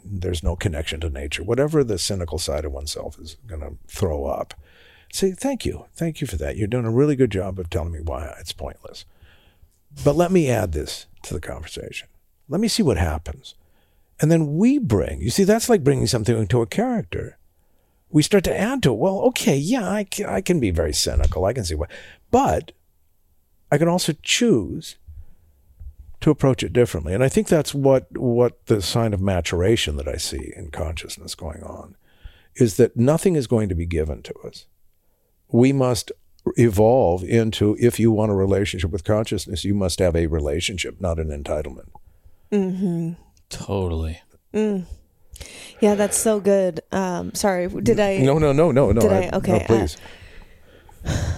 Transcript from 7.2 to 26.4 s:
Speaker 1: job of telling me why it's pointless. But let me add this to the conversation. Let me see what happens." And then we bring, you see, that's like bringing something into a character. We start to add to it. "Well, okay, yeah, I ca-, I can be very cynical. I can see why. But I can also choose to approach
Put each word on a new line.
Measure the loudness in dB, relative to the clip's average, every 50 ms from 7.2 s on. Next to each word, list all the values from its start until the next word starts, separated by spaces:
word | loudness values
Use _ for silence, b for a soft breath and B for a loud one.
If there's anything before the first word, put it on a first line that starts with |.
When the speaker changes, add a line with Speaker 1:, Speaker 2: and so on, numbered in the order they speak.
| 2 2 0
Speaker 1:
job | -2 -4 -4 -6 -8
of | -8 -6
telling | -6 -4 -4 -6 -6
me | -8 -6
why | -6 -6 -6 -8 -10 -14 -14
it's | -16 -16 -14
pointless. | -12 -12 -12 -12 -14 -18 -20 -20 -20 -20 b b b b b b b b b b b b b b _ _ _ -14 0 2
But | 2 4
let | 4 4 4
me | 4 4 4 4
add | 2 2 0 -2
this | -2 -4 -6 -6 -10 -14 -16 -18 -20 -20 -12
to | -10 -8
the | -8
conversation. | -8 -8 -10 -12 -12 -14 -14 -14 -12 -12 -12 -14 -14 -16 _ _ _ _ _ _ _ -6
Let | -2 -2
me | 0 0
see | 0 2 2
what | 2 4 2
happens." | 2 0 -2 -4 -8 -10 -14 -14 -16 -20 -20 -20 _ _ _ _ _ _ _ _ _ _ _ 0
And | 2 4 4
then | 2 2 0 0
we | 2 4 4 4 2
bring, | 2 2 2 0 0 -2 -4 -4 -4
you | -2
see, | 2 2 4
that's | 4 4 2 2 2
like | 2 4 4
bringing | 2 2 2 0 0
something | 0 0 0 2 2
into | 2 2 2 2 2 0
a |
character. | 0 -2 -2 -2 0 -2 -2 -4 -6 -8 -8 -8 -10 -12 _ _ _ _ _ _ _ _ _ _ _ _ _ _ _
We | 2 2 4
start | 4 4 2 2
to | 2 0
add | 0 0 -2 0 0 2
to | 2 2
it. | 2
"Well, | 0 0 0 2 0 0
okay, | 0 2 2 2 2
yeah, | 2 2 0 0 0 0 -2
I | -2 -2 -4
ca-, | -4 -6 -8 -6 -4
I | -4 -2
can | 0 0 0 2
be | 2 0
very | 0 0 0 0 -2
cynical. | -2 -2 0 2 2 2 2 2 2 0
I | 0 0
can | -2 -4
see | -4 -4
why. | -6 -6 B B B B B B B _ _
But | 2 2 4 4 2 0 -2 -6 -14 _ _ _ _ _ _ _ _ _ _ _ _ _ _ _ _ _ _ _
I | 0 2
can | 2
also | 2 2 0 0 -2 -4 -4 -4
choose | -4 0 2 2 4 4 2 0 -2 -6 -10 -10 -14 -18 -20 _ -20 -20 -18 -18 -20 -20 -20 _ _ _ _ _ _ _ _ -20 -18 -18 -18 -20 -20 -16 -2
to | 0 0
approach | 2 4